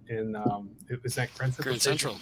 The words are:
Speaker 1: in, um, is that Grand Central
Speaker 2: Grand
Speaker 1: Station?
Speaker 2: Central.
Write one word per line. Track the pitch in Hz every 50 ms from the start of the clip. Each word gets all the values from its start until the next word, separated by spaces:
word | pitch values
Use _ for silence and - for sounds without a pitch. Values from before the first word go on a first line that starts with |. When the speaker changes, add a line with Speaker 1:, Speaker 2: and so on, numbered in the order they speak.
| - -
Speaker 1:
in, | 113 110 110 110 107
um, | 107 107 104 104 104 101 101 - - - -
is | 127 120 - 127 -
that | 131 123 - -
Grand | - 131 131 131
Central | - 143 131
Speaker 2:
Grand | 123 113
Speaker 1:
Station? | - 135 147 151
Speaker 2:
Central. | - 131 104 98